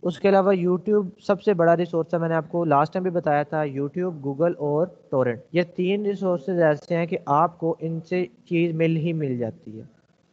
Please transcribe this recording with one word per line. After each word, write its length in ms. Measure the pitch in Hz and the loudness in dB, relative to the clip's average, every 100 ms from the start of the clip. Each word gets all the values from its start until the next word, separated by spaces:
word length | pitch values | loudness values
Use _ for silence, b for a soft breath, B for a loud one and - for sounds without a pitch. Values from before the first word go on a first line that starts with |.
उसके 240 | 175 165 196 | -8 -2 2
अलावा 240 | 196 190 | 4 4
YouTube 680 | 190 175 180 196 208 185 - | 2 2 -2 0 0 0 -8
सबसे 320 | - 196 - | -2 0 0
बड़ा 200 | 185 170 | 4 4
resource 400 | 170 175 170 160 | 4 2 -2 -2
है, 60 | 175 | -2
मैंने 160 | 165 165 | 0 -2
आपको 300 | 156 175 170 | -2 -2 2
last 280 | 143 156 | 2 2
time 100 | 190 | 0
भी 60 | 185 | -2
बताया 340 | 175 156 147 | -2 0 0
था, 220 | 147 156 147 | 0 -2 -4
YouTube, 560 | 135 143 180 180 156 | -4 -4 -4 -6 -4
Google 360 | 139 139 170 170 | -8 0 0 0
और 500 | 147 147 180 - _ | -2 0 -2 -6 _
Torrent, 300 | 135 123 117 - 165 | 0 0 -2 -4 -2
ये 100 | 170 | -2
तीन 400 | - 180 202 208 | -2 -2 0 -2
resources 560 | 190 190 175 175 180 | -2 -2 -2 -2 2
ऐसे 340 | 160 147 - 170 | 2 2 -2 -4
हैं 120 | 170 | -2
कि 100 | 170 - | -4 0
आपको 500 | 143 170 165 165 160 | 2 2 0 -4 -4
इनसे 480 | 165 165 160 185 180 - _ | -6 -6 -4 -4 -4 -10 _
चीज़ 280 | 170 170 160 | 0 0 2
मिल 200 | 165 165 | 0 2
ही 180 | 160 | -2
मिल 240 | 160 143 123 | -2 -2 -2
जाती 340 | 117 110 - | -4 -6 -16
है। 180 | 110 120 _ _ _ _ | -18 -18 _ _ _ _